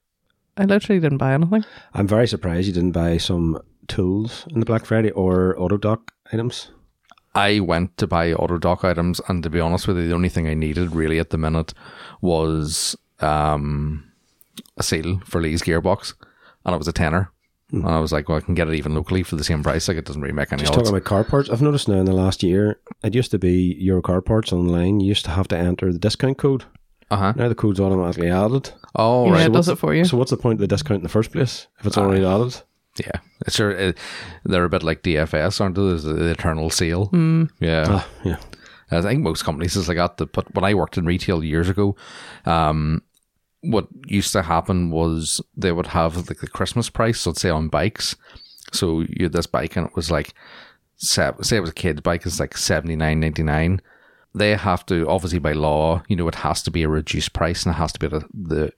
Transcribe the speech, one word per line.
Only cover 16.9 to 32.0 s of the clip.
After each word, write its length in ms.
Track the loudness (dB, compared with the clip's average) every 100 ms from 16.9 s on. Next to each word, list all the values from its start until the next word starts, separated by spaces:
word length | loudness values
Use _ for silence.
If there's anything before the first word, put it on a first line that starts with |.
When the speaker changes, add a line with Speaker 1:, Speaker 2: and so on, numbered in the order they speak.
Speaker 3:
tenner. 380 | 0 0 0 -2 _ _ _ _
Speaker 2:
Hmm. 60 | -4 0
Speaker 3:
And 40 |
I 100 | 0
was 120 | 0
like, 180 | -2 0
"Well, 80 | -2
I 40 |
can 120 | 0
get 140 | 0 0
it 80 | 0
even 180 | 0
locally 300 | -2 0 -2
for 120 | -2 -4
the 80 |
same 200 | -2 0
price. 240 | 0 0 -2
Like, 100 | -4
it 80 | -6
doesn't 160 | -6
really 120 | -4
make 200 | -4 -4
any 80 | -2
Speaker 2:
Just 120 | 0
Speaker 3:
odds." 100 | 2 2
Speaker 2:
talking 60 | 0
about 80 | 0
car 160 | 0
parts, 260 | 2 0 0
I've 120 | 2
noticed 260 | 2 2 2
now 80 | 2
in 100 | 4
the 80 |
last 300 | 4 2 2
year, 360 | 2 2 2 -2 -10 -8
it 120 | -2 -2
used 160 | 0
to 80 | 0
be 360 | 2 4 2 0
your 220 | 2 2
car 180 | 2 0
parts 320 | 2 0 0
online, 460 | 0 2 2 2 2
you 80 | 2
used 180 | 0 -2
to 60 |
have 160 | -2 0
to 80 | 0
enter 340 | 0 0 0
the 60 | 0
discount 380 | 0 0 0 0
code. 280 | 0 0 -4 -20 _ _ _
Speaker 3:
Uh-huh. 240 | 0 0 0
Speaker 2:
Now 120 | 0
the 60 | 2
code's 240 | 2 2
automatically 500 | 2 2 0 0 0
added. 420 | 2 2 0 -4 -12 -8 0
Speaker 3:
Oh, 300 | 2 4 4
Speaker 1:
Yeah, 60 |
Speaker 3:
right. 100 | 4
Speaker 1:
it 40 | 4
Speaker 2:
So 40 |
Speaker 1:
does 60 | 4
Speaker 2:
what's 120 | 4
Speaker 1:
it 120 | 0
for 120 | 0 2
you. 100 | 2
Speaker 2:
so 120 | 2
what's 140 | 0
the 60 | 0
point 180 | 0 0
of 40 |
the 60 | 2
discount 300 | 0 0 -2
in 40 |
the 60 | 0
first 220 | 0 0
place 360 | 0 -2 -2 -14 _
if 60 | -2
it's 100 |
Speaker 3:
Ah. 40 | 0